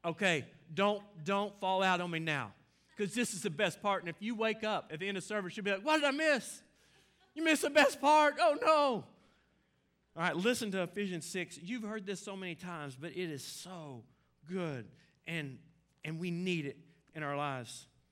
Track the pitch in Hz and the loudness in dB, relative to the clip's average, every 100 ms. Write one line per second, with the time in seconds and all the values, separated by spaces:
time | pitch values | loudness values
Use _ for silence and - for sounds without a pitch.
0 | 170 165 196 156 - - - 160 202 208 | -4 0 2 2 -2 -16 -10 0 2 2
1 | - 160 151 202 208 202 190 190 190 175 | -6 -10 -2 -2 -2 -2 0 2 4 2
2 | 175 165 160 147 107 - _ _ _ - | 0 -2 -2 -2 -4 -12 _ _ _ -6
3 | 202 226 240 185 202 151 196 - 202 196 | -4 -2 -2 -2 -6 0 -2 0 -2 -2
4 | 175 160 208 220 220 220 214 190 - 151 | -4 -6 -6 -2 -2 0 -2 -4 -4 -6
5 | 196 196 - 214 180 196 202 196 247 311 | -4 -4 -4 -4 -4 -4 -2 -2 2 4
6 | 285 277 320 269 - - _ _ _ _ | 4 2 2 2 0 -16 _ _ _ _
7 | _ _ _ 302 320 302 294 294 277 262 | _ _ _ -2 2 4 6 6 6 6
8 | 277 302 294 294 339 285 311 311 285 214 | 6 8 6 6 4 4 4 6 6 2
9 | 113 _ _ _ _ _ _ _ _ _ | -4 _ _ _ _ _ _ _ _ _
10 | _ 160 170 156 214 247 214 190 - 202 | _ -2 0 2 2 0 -2 -2 -2 -2
11 | 202 175 - 185 170 143 175 247 214 220 | -4 -4 -6 -6 -6 -10 -8 -8 -6 -8
12 | 196 190 214 196 185 160 180 170 143 127 | -8 -8 -8 -10 -8 -10 -10 -8 -10 -10
13 | 165 175 180 143 - - 175 180 151 123 | -10 -6 -6 -6 -10 -12 -12 -12 -12 -14
14 | - _ _ _ 147 185 170 135 107 - | -16 _ _ _ -8 -4 -4 -6 -10 -20
15 | _ _ - 165 139 127 - _ _ _ | _ _ -8 -6 -6 -12 -20 _ _ _
16 | 151 160 180 170 185 175 139 - - _ | -10 -6 -4 -2 -2 -2 -4 -10 -20 _
17 | _ 156 147 143 147 131 113 - - _ | _ -8 -4 -2 -2 -4 -8 -14 -18 _
18 | _ | _